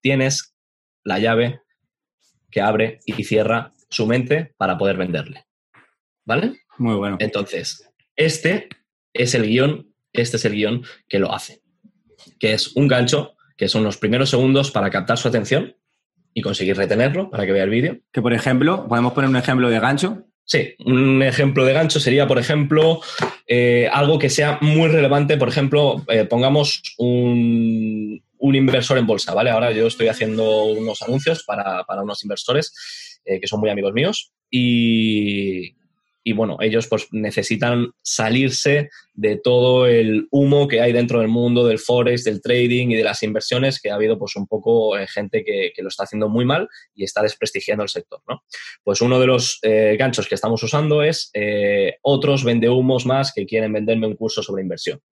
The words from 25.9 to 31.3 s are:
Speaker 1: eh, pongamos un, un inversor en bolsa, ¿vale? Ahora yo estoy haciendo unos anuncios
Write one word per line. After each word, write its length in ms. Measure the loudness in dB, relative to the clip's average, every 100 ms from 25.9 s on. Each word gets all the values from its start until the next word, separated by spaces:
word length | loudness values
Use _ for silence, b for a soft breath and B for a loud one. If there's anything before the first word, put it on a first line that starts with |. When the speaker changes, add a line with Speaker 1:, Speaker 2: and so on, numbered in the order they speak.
| 0 0
Speaker 1:
eh, 160 | 0
pongamos 580 | 2 2 2 2 0 -4 -10 -4
un, 1300 | 0 2 2 2 2 2 0 0 -2 -4 -8 -10 _ _
un 160 | 2 4
inversor 420 | 2 2 0 0
en 100 | 2
bolsa, 260 | -2 -2
¿vale? 160 | 0 2
Ahora 220 | 2 0
yo 160 | 0 0
estoy 200 | 0 -2
haciendo 560 | 0 -4 0 2 2
unos 380 | 2 -2 -4 -6
anuncios 420 | -4 -2 -2